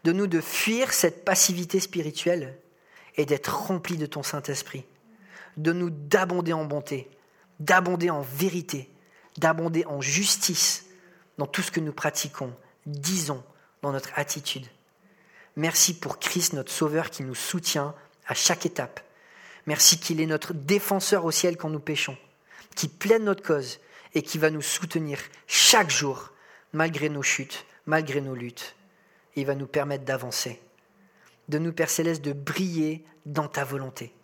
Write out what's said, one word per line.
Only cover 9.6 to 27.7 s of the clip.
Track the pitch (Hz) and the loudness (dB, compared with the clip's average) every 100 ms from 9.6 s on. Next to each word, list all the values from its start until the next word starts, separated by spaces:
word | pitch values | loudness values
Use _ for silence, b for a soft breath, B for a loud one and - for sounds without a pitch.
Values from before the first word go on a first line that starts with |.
| 165 165 165 | 0 0 -2
en | 143 | -4
justice | 135 156 202 - - 175 - - - B B B B - | -2 0 2 2 0 2 2 0 -8 B B B B -6
dans | 143 | -4
tout | - | -4
ce | - | -2
que | 170 | -2
nous | 151 | -4
pratiquons, | 143 151 - 143 - 131 120 b b 147 | -2 -2 -2 -6 -6 -10 -10 b b -12
disons | 147 147 185 151 131 - b b b | -6 -2 -2 -2 -6 -8 b b b
dans | 143 | -4
notre | 135 - - | -4 -4 -4
attitude. | 143 151 - 135 123 _ _ _ b b b b b - | -4 -4 -6 -8 -10 _ _ _ b b b b b -2
Merci | 160 - - | 0 4 2
pour | 165 139 - | 2 -6 -4
Christ, | - 180 175 | -2 0 0
notre | 143 131 | -2 -6
Sauveur, | - 156 156 151 | 0 2 2 -2
qui | - | -6
nous | 131 | -8
soutient | 123 - 180 - 151 143 147 B B - | -6 -4 -2 0 -2 -2 -6 B B -6
à | |
chaque | - - 170 170 | 0 2 2 0
étape. | - 123 - - B B B B B - | -4 -8 -12 -20 B B B B B -4
Merci | 151 - 165 | 6 6 6
qu'il | - 160 | 0 0
est | 160 | 2
notre | 156 - | 0 -2
défenseur | 165 139 202 - 196 - 196 | -6 2 2 4 0 4 2
au | 165 | 4
ciel | - 180 170 | 2 2 0
quand | 156 | -4
nous | 151 | -4
péchons, | 151 147 - 131 _ _ B B B | -2 -2 -4 -6 _ _ B B B
qui | - 147 | -6 -6
plaide | - 202 226 | -4 4 4
notre | 208 196 | 4 -2
cause | 202 147 127 - B B B | 0 0 0 -12 B B B
et | 156 | -4
qui | 147 160 | -2 2
va | 156 | 2
nous | 156 | 2
soutenir | 135 - 170 170 151 143 - B B | -4 -4 -2 -4 -4 -8 -10 B B
chaque | - - 233 170 | 6 8 8 6
jour, | 131 143 127 - B B B B | 2 0 -4 -10 B B B B
malgré | 156 165 147 151 | 0 0 0 -2
nos | 143 | 0
chutes, | 135 - 135 - - | 0 -2 -4 -12 -14